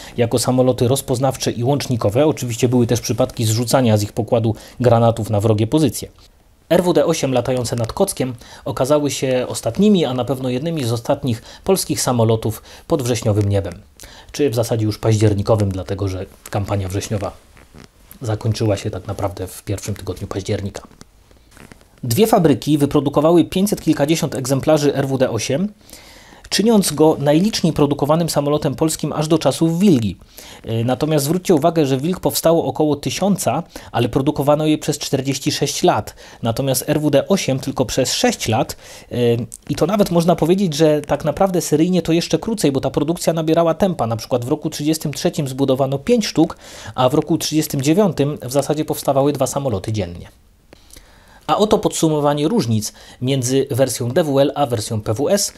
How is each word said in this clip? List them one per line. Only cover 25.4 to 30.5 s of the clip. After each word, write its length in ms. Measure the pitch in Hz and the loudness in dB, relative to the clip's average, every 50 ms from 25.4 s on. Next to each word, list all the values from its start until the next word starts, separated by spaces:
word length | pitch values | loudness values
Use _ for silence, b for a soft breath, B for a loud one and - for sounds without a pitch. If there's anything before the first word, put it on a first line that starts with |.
| - - 131 151 196 208 - B B B B B B B B B B B B B B B | -2 -2 -2 -2 -2 -4 -6 B B B B B B B B B B B B B B B
czyniąc 440 | - - 190 233 226 202 180 - | -2 2 4 4 4 4 4 2
go 240 | 151 135 156 160 147 - | 2 4 4 4 4 2
najliczniej 540 | 143 147 147 160 190 220 - - - 165 | 2 2 4 4 2 2 0 0 0 0
produkowanym 560 | 143 - 147 139 143 139 143 139 156 170 170 151 | 2 2 2 2 2 0 2 0 2 0 0 0
samolotem 460 | - 151 143 143 147 147 147 147 131 | -2 -2 0 0 0 0 0 -2 -2
polskim 380 | 131 160 160 - - - 147 | 0 -2 -2 -2 -4 -6 -4
aż 160 | - - 151 156 | -4 -4 0 0
do 100 | 165 156 | 0 2
czasów 420 | - 139 - - 165 165 165 170 | 2 0 0 2 0 0 2 2
Wilgi. 360 | 208 208 156 120 110 98 110 - B B B B B B | 4 4 4 4 2 -2 -4 -8 B B B B B B